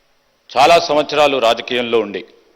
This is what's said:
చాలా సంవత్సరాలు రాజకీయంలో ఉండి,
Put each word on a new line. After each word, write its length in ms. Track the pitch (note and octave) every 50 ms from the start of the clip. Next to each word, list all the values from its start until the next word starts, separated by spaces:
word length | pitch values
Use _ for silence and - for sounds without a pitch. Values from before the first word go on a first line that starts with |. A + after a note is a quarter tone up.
| _ _ _ _ _ _ _ _ _ - -
చాలా 240 | A#2 C#3 D#3+ E3+ E3+
సంవత్సరాలు 560 | E3 - D3 D3+ D3 - D3 D3 D3 D3 C3+
రాజకీయంలో 640 | C3 A2+ A2+ A#2 A#2 A#2 - B2+ B2 A#2+ A#2 A#2 A2+
ఉండి, 240 | G#2 G2+ G2 F#2 - - _ _ _ _ _